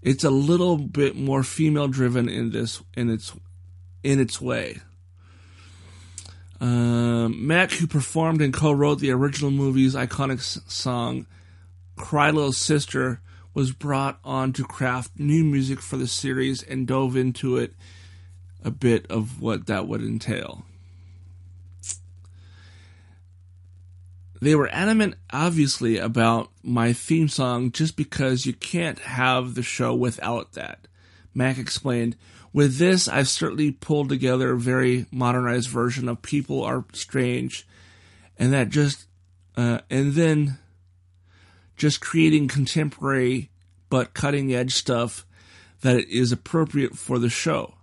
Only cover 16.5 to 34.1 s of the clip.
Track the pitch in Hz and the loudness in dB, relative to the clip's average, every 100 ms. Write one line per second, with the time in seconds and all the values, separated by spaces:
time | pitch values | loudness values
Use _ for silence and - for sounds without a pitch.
16.5 | 131 - 131 127 131 135 127 127 123 131 | -4 -6 -6 -2 0 0 0 0 -2 -2
17.5 | 123 117 - - - - - - - - | 0 -2 -8 -20 -20 -20 -20 -20 -20 -20
18.5 | - - - 127 113 - 113 107 95 113 | -10 -8 0 2 2 0 -4 -4 -6 -6
19.5 | 104 - 101 92 110 110 110 - 110 - | -4 -4 -4 -4 -6 -4 -6 -4 -6 -6
20.5 | - - - - - - - - - - | -14 -18 -20 -20 -20 -20 -20 -20 -20 -20
21.5 | - - - - - - - - - - | -20 -20 -18 -12 -12 -14 -20 -20 -20 -20
22.5 | - - - - - - - - - - | -20 -20 -20 -20 -20 -20 -20 -20 -20 -20
23.5 | - - - - - - - - - 135 | -20 -20 -20 -20 -20 -20 -20 -20 -4 2
24.5 | 151 139 - 196 220 208 - - 131 170 | 4 4 0 2 4 2 -2 -10 -2 0
25.5 | 165 143 - 120 110 110 117 113 117 - | 2 2 2 0 0 0 2 4 4 -2
26.5 | _ - 120 117 120 - 160 156 - 127 | _ -4 0 2 0 0 2 2 2 -2
27.5 | 123 127 - 160 - 147 - 135 127 135 | 0 -2 -2 -4 -2 -6 -2 0 0 -2
28.5 | - - 170 170 - - 127 127 127 127 | -6 -4 -4 -4 -6 -8 0 2 2 0
29.5 | 120 120 - 120 123 123 - - 117 - | -6 -6 -2 0 0 0 -2 -4 -6 -8
30.5 | - - - - _ _ - - - 131 | -12 -12 -14 -20 _ _ -20 -12 -2 -2
31.5 | 131 120 - 135 120 117 120 - - - | -2 -6 -6 -2 -2 -2 -4 -14 -20 -4
32.5 | 143 147 131 175 185 - - 131 - 160 | 4 4 4 4 4 2 2 2 0 -2
33.5 | - 151 131 - 151 139 | 0 -2 -2 -2 0 0